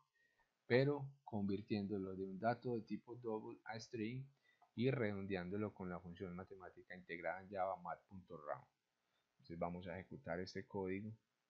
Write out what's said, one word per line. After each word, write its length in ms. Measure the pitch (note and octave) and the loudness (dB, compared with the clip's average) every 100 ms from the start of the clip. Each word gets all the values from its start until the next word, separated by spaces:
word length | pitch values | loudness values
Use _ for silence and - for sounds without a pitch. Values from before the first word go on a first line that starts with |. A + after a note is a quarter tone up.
| _ _ _ _ _ _ - | _ _ _ _ _ _ 6
pero 420 | A#2+ C#3 C#3+ C#3 - | 8 8 4 -2 -8
convirtiéndolo 880 | - G#2+ G2+ G2+ A2 G#2+ G2 G2+ F#2+ F#2 | -4 0 2 2 2 2 2 2 0 -2
de 80 | |
un 140 | F#2+ F#2+ | -4 2
dato 360 | A2 A#2+ B2+ | 2 2 2
de 80 | A#2 | 0
tipo 320 | G#2 G#2 - | 0 -4 -6
double 440 | A#2+ A#2 A2 A#2 A#2 | -6 -2 -2 -2 -10
a 140 | - A2+ | -8 -8
string 480 | A2+ A#2 G#2+ C3 C3+ _ _ _ - - | -6 -2 -2 -2 -6 _ _ _ -8 2
y 140 | B2+ | 4
redondeándolo 840 | C3 G#2+ G2 F#2+ F#2+ F2 G2+ G#2 | 6 2 2 0 0 0 0 0
con 160 | - F#2 | -2 -4
la 120 | E2+ | -4
función 340 | F2+ F2+ F#2+ | -6 -8 -6
matemática 640 | F2 F#2+ F#2+ F2 - - F#2 | -6 -10 -12 -14 -14 -14 -12
integrada 440 | F2+ E2+ E2+ F2+ | -8 -4 -2 -2
en 80 | F#2+ | -4
Java 280 | G2 F#2+ F2+ | 0 0 0
mat 260 | F2 D#2+ - | -4 -8 -10
punto 280 | F#2+ F2+ E2 | -14 -12 -10
round. 300 | D2 C2+ C#2 _ _ _ _ _ _ | -6 -6 -8 _ _ _ _ _ _
Entonces 260 | _ - E2+ | _ -10 -2
vamos 300 | F2 F2 F#2 | -2 -2 -4
a 100 | F2+ | -6
ejecutar 420 | F#2 F2 - E2+ | -6 -8 -4 -2
este 260 | F#2+ F#2+ G2 | -2 -6 -6
código, 500 | G2+ F#2 G2 G#2+ A2 _ _ _ | -2 0 -2 -4 -10 _ _ _